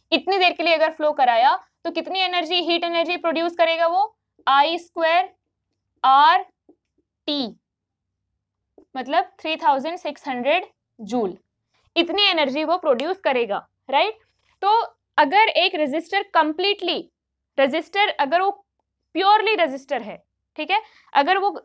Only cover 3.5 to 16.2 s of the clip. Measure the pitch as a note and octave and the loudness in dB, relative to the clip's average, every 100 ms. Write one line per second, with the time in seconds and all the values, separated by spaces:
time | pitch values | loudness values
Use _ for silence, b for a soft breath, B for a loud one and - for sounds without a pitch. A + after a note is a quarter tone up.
3.5 | E4+ E4 E4 E4+ F4+ A4 - _ _ - | 0 0 2 0 0 -2 -6 _ _ 0
4.5 | C#4 D4 E4+ E4+ - D#4+ E4+ F#4 _ _ | 2 2 -2 -8 -4 0 0 -2 _ _
5.5 | _ _ _ _ _ B3+ C4+ D4+ F#4 F#4+ | _ _ _ _ _ 4 6 6 4 0
6.5 | _ _ _ _ _ _ _ - D4 A#3 | _ _ _ _ _ _ _ -6 -4 -6
7.5 | F3+ _ _ _ _ _ _ _ _ _ | -10 _ _ _ _ _ _ _ _ _
8.5 | _ _ _ _ C4 B3+ D#4+ F4+ _ D#4 | _ _ _ _ -12 -4 -2 -2 _ -8
9.5 | D#4+ E4 C#4 C#4+ F4 D#4 C#4+ - B3 B3 | -2 0 0 -2 -8 -10 -10 -8 -4 -2
10.5 | E4+ G4 _ _ - G#3 B3 G3+ - _ | -2 -4 _ _ -20 -6 -4 -4 -6 _
11.5 | _ _ _ _ - E4+ F#4 G4+ E4+ C#4+ | _ _ _ _ -2 -2 0 2 2 0
12.5 | C4+ D#4 F4+ D#4+ B3 D4+ F#4+ D#4 B3+ A3 | -2 -2 -2 0 0 -2 -4 -2 -2 -2
13.5 | F#3+ - _ - C4+ G4 A4 _ _ _ | -6 -10 _ -2 0 0 -4 _ _ _
14.5 | _ G4 A4+ - - _ - D4+ F#4+ A4 | _ 0 0 0 -8 _ 0 2 4 2
15.5 | - F#4 F4+ D4+ D4 D#4 G4 | 2 0 0 -2 -2 -4 -4